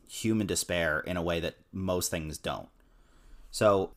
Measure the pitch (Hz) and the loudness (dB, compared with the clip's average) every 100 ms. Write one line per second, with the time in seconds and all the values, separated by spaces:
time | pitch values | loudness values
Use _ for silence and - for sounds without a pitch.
0 | - - 110 110 95 87 - 87 82 76 | -16 -4 0 2 2 0 0 0 2 0
1 | - 90 85 85 82 - _ 98 95 90 | -2 -2 0 0 -2 -6 _ -6 0 0
2 | - 87 78 73 80 58 - _ _ - | 0 -4 -6 -6 -6 -6 -10 _ _ -20
3 | _ - - - - - 110 98 92 | _ -20 -20 -20 -12 2 4 4 2